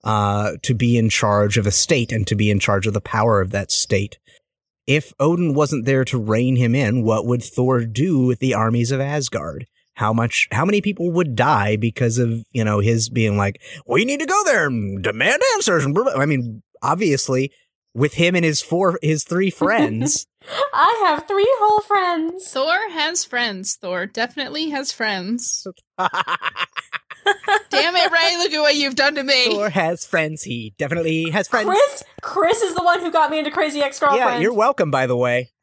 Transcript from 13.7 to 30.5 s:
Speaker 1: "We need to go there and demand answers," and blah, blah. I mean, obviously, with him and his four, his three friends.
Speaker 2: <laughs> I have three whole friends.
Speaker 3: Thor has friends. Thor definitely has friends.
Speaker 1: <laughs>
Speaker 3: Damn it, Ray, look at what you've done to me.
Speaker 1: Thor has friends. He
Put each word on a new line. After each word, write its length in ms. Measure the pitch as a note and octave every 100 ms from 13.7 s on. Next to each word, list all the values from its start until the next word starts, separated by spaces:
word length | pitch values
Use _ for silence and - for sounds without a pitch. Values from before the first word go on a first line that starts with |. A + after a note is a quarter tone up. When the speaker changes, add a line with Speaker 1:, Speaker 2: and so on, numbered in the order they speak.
| D3+ -
Speaker 1:
"We 180 | B2
need 160 | A#3 C#4
to 60 | D4+
go 180 | G4
there 220 | F#4 A#3 D3+
and 360 | A#2+ G2+ G2
demand 380 | G2+ G#2+ D3+ C#4 C5
answers," 320 | A4 - E3+ C3+
and 80 |
blah, 100 | D#3+ C4
blah. 80 | F3
I 60 | D3+
mean, 360 | C#3 A#2+ A2 _ _
obviously, 680 | C3+ E3 G3+ C3+ - C3 C3+ _ _ _ _
with 200 | A#2 C#3+
him 200 | - E3+
and 100 | F#3
his 160 | E3 D3
four, 380 | - E3+ F#3+ F3+
his 240 | D#3 D#3
three 240 | - E3+ F#3+
friends. 760 | - F#3 A3 - G#2+ G3 - - _ -
Speaker 2:
<laughs> 220 | - C#5+
I 280 | - F4 A4+ F#4
have 200 | D4 D4+
three 220 | G4+ G#4+ C5
whole 200 | G#4 G#4+
friends. 680 | G#4 G4+ F4+ E4+ E4 F#4 F#4+
Speaker 3:
Thor 400 | C4 D4 F4+ A4
has 340 | D#4+ D4+ F4
friends. 520 | - B3 A#3+ F#3+ G3 -
Thor 280 | F#3+ F3+
definitely 640 | F#3+ - A#3 D4 C4 D4 D#4
has 220 | C#4+ C#4
friends. 720 | - A3 G3 F3+ A#3+ - - F#3+ - _ -
Speaker 1:
<laughs> 0 | F#3 - - F3 E3+ - F3 - - - _ - G4+ G4 - G#4 G#4
Speaker 3:
Damn 260 | C4+ D#4+ F4+
it, 160 | F#4
Ray, 240 | E4 E4 F4
look 160 | F4
at 80 | D4+
what 140 | D4 D4
you've 180 | C#4 C4
done 180 | C#4
to 80 | D4
me. 240 | C4+ C4+ A#3+
Speaker 1:
Thor 240 | G#3+ G#3
has 340 | F#3 E3 E3+ -
friends. 360 | F3 D#3 D#3
He 320 | -